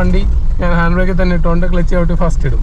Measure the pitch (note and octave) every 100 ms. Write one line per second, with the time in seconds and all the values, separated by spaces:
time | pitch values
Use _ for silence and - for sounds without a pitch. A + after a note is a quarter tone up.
0 | F3+ F#3 F#3+ - - - F3+ E3+ E3+ F3
1 | F#3 F3+ F#3 F3 E3+ E3+ F3+ F3 E3 F3+
2 | E3 E3+ E3+ - C#3 -